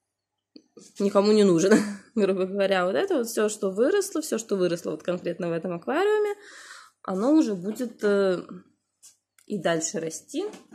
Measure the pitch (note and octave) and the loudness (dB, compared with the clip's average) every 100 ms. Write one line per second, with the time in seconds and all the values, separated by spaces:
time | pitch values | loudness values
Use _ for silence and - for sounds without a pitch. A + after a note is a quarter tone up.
0 | _ _ _ _ _ - _ - - - | _ _ _ _ _ -20 _ -20 -14 -2
1 | G3 G3+ G#3 G#3+ G3+ E3+ F3+ G#3+ G#3 - | 0 4 6 6 6 6 6 4 4 -8
2 | - A3+ F#3+ F#3+ F#3 G3 F#3+ F#3+ F3+ A#3+ | -8 0 0 0 -2 0 0 2 0 0
3 | G4 D#4+ A3+ - G#3+ G#3+ G3 F#3+ C4+ G4+ | 0 -2 -2 -2 -2 -2 -4 0 2 2
4 | F#4+ D#4 D4+ A3 - G3 F3+ E3+ - D#3 | 0 -6 -4 -6 -4 -2 0 -2 -6 -8
5 | - F3+ F3+ E3+ F3 E3 F#3 E3+ - D4 | -6 -6 -6 -6 -4 -4 -6 -8 -4 -2
6 | G4+ G#4+ G#4 G4+ - - - - - _ | 0 0 -2 -6 -14 -20 -20 -20 -20 _
7 | - F#3+ A#3+ D#4 A#3+ F#3+ F#3 A3 B3 - | -8 -2 2 4 2 -2 -6 -8 -8 -4
8 | G#3 G3+ F#3+ F3 - F3+ - _ _ _ | 0 2 2 0 -6 -16 -20 _ _ _
9 | - _ _ _ - G#3 E3+ E3 D#3+ G3 | -20 _ _ _ -10 -4 -2 -2 -2 -6
10 | D#3+ - - C#4 G#4 - - | -8 -10 -10 -8 -8 -10 -20